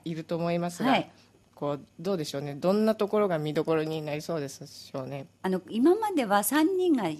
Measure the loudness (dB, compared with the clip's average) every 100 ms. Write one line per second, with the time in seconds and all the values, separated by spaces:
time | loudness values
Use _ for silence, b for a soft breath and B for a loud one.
0 | -8 -8 -6 -2 0 0 -2 -2 2 2
1 | 0 b b _ _ -6 -4 -4 -8 -8
2 | -4 -2 -2 -6 -8 -2 2 4 2 2
3 | 0 2 2 0 0 0 2 0 0 -4
4 | -4 -6 -4 -4 -4 -10 -16 -18 -12 -10
5 | -8 -10 -14 _ -2 -2 -2 4 4 4
6 | 2 -2 2 2 2 2 2 2 2 2
7 | 0